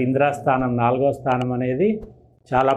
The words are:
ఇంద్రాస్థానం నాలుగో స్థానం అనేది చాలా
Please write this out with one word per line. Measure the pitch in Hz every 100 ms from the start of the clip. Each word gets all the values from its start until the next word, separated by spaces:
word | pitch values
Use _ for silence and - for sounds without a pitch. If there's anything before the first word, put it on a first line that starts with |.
| 127
ఇంద్రాస్థానం | 131 143 135 147 127 127 120
నాలుగో | 117 127 139 127
స్థానం | 135 127 123 123
అనేది | 127 127 202 220 - - - _ _
చాలా | 127 135